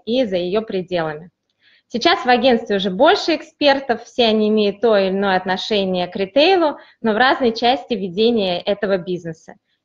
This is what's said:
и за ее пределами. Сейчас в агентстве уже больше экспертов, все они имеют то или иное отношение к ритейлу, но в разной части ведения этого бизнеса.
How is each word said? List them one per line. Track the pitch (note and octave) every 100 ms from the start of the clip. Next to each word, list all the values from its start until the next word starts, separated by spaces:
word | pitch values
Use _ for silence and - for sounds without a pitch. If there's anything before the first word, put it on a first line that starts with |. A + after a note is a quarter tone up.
и | - B3 A#3
за | F#3
ее | F3+ G#3
пределами. | A3 F#3+ E3 F3+ D#3+ D3+ F3 _ _ _ _ _ _
Сейчас | A3+ E4+ F4
в | B3
агентстве | B3 C4 A#3 A#3 G3+
уже | F#3+
больше | F#3 D4+ G4+ -
экспертов, | D4+ - - D4 C#4 C#4 A3+
все | - - A3+
они | G#3+ G#3+
имеют | A3 G3+ G3
то | A#3 G#3
или | F#3+
иное | F#3+ G3 F#3
отношение | F#3+ F#3 - G#3+ F#3+ F#3 F3
к |
ритейлу, | - F#3+ C#4 D#4+ F#4+ D#4 C#4 - _
но | A3+
в | G#3
разной | C4 E4 B3
части | A3+ A#3+ C#4 -
ведения | G#3+ F#3+ E3+ A3+ A#3 F#3+ F3
этого | - G3+ G3+ F#3+
бизнеса. | F3 F3+ E3 D#3+ - - _ _